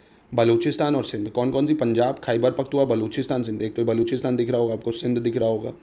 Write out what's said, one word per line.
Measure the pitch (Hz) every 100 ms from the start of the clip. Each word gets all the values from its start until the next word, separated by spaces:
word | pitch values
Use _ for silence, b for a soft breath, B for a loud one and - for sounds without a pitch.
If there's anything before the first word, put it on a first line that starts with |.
| B B B
बलूचिस्तान | 117 117 117 - 107 151 143
और |
सिंध। | 117 110 107
कौन | 120 127
कौन | 135 151
सी? |
पंजाब, | 151 120 113 123 135
खैबर | - 117 127
पख्तूनख्वा, | 123 139 139 135
बलूचिस्तान, | 113 110 - 131 127
सिंध। | 113 107
एक | 107 120
तो | 117
बलूचिस्तान | 113 117 127 131 123
दिख | 117
रहा | 120
होगा | 117
आपको, | 113 120
सिंध | 117 123 120
दिख | 117 117
रहा | 113
होगा, | 107 117 -